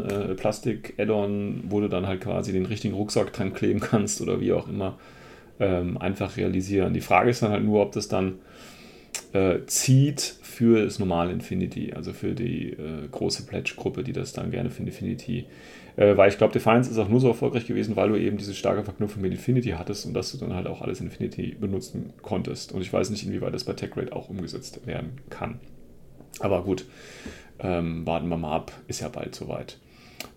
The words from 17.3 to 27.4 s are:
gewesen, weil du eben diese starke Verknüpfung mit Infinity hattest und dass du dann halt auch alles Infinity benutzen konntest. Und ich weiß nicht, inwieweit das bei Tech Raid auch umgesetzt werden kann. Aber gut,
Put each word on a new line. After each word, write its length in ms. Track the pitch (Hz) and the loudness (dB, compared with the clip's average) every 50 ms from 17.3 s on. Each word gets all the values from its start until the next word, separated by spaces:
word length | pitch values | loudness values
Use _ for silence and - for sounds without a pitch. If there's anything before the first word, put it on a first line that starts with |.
| 110 - - 123 123 120 - | 4 4 0 0 0 0 -2
gewesen, 300 | - 104 104 107 110 104 | -2 -2 -2 0 0 2
weil 120 | 95 98 107 | 2 4 4
du 60 | 107 | 4
eben 200 | 95 87 98 104 101 | 4 2 2 0 -2
diese 160 | 101 104 98 | -4 -6 -8
starke 300 | - - 98 95 101 107 | -2 0 0 2 2 -2
Verknüpfung 380 | 104 - - 107 104 - 104 95 | -4 -4 -4 -4 -4 -2 -2 -2
mit 100 | 92 90 | -2 -2
Infinity 380 | - - - 123 127 117 123 | -2 0 2 2 4 4 2
hattest 360 | - 82 87 - 104 - - | -2 -4 -4 -6 -6 -6 -6
und 80 | 85 - | -4 -4
dass 180 | 95 92 - - | -4 -4 -4 -6
du 60 | - | -8
dann 160 | - 87 92 | -6 -4 -4
halt 120 | 92 92 | -4 -4
auch 160 | - - - - | -6 -6 -6 -6
alles 180 | - - - | -6 -6 -6
Infinity 560 | 87 87 - - 104 - - - 92 92 - - | -6 -10 -6 -6 -6 -6 -4 -4 -6 -6 -6 -4
benutzen 520 | 104 98 98 92 90 - - - - - - - - | -4 -2 -2 -4 -4 -6 -10 -10 -10 -10 -12 -16 -6
konntest. 500 | - 104 92 - - - - - - - | -4 -2 -2 -2 -4 -6 -8 -10 -8 -6
Und 100 | 98 92 | -6 -6
ich 100 | 90 - | 0 0
weiß 180 | 92 95 101 | 0 0 0
nicht, 160 | 107 104 - | -2 -4 -4
inwieweit 280 | 95 98 95 98 92 92 | -4 -4 -4 -4 -4 -4
das 100 | - - | -4 -6
bei 100 | - - | -6 -6
Tech 220 | - - - - | -6 -6 -6 -6
Raid 160 | - - - 92 | -6 -6 -6 -6
auch 160 | 92 - - | -10 -10 -8
umgesetzt 580 | 92 98 87 - - - - - - - - | -8 -8 -8 -8 -8 -10 -12 -12 -16 -14 -10
werden 260 | 123 85 85 - 80 - - - - | -8 -6 -6 -6 -8 -10 -12 -14 -14
kann. 300 | - - - - - - - - - - - - - - - - - - - - - - | -10 -8 -8 -8 -8 -10 -14 -18 -20 -20 -20 -20 -20 -20 -20 -20 -20 -20 -20 -20 -12 -4
Aber 220 | - 101 101 87 92 | 0 2 2 2 2
gut, 220 | 98 92 - - - - - - - - - - - - - | 0 -2 -2 -2 -10 -18 -20 -20 -18 -18 -14 -14 -14 -14 -14